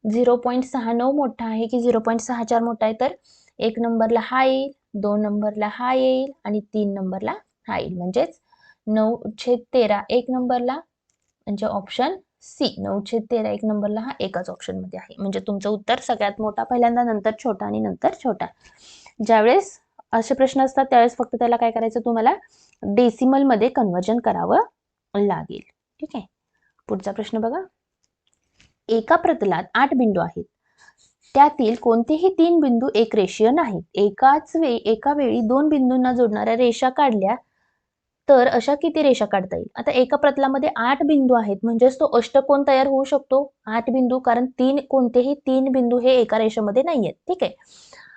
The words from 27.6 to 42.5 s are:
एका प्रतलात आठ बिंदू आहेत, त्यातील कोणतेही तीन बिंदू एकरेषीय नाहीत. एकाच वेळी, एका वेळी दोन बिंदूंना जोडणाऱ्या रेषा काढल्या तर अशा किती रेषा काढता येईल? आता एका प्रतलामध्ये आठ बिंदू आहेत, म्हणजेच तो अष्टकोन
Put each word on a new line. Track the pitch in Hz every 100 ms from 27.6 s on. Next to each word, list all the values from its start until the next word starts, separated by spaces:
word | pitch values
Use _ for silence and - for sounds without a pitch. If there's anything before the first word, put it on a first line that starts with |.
| 381 _ _ _ _ _ _ _ _ _ _ _ -
एका | 226 220 330
प्रतलात | 339 311 208 170 190
आठ | 226 277
बिंदू | 277 233 185
आहेत, | 170 - - _ _ _ - _ _ _ _ 269
त्यातील | 294 294 220 240
कोणतेही | 247 226 233 311 370
तीन | 381 330 339
बिंदू | 285 233 254 202
एकरेषीय | 226 220 185 - 214
नाहीत. | 294 277 180 -
एकाच | - 208 208 262 294 302 330
वेळी, | 311 233
एका | 214 220 277
वेळी | 294 262 226
दोन | 220 254 302
बिंदूंना | 302 254 254 254
जोडणाऱ्या | 247 233 208 220 233
रेषा | 247 233 262
काढल्या | 262 277 220 190 247 _ _ _ _ _ _ _ _ -
तर | 269 247
अशा | 240 226 285
किती | 330 311
रेषा | 294 233 208
काढता | 202 185 170
येईल? | - -
आता | 240
एका | 254 254 285
प्रतलामध्ये | 294 277 269 269 294 -
आठ | 233 269
बिंदू | 294 294 262
आहेत, | 247 208 196
म्हणजेच | 226 226 247 262
तो | 311 233
अष्टकोन | 233 277 269